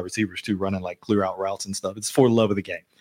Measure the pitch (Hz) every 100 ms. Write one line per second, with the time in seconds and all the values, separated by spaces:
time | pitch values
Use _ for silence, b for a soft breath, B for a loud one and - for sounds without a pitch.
0 | 90 110 104 - - 95 95 98 90 90
1 | - 101 95 92 95 101 98 98 95 104
2 | - - 127 113 107 101 98 87 - b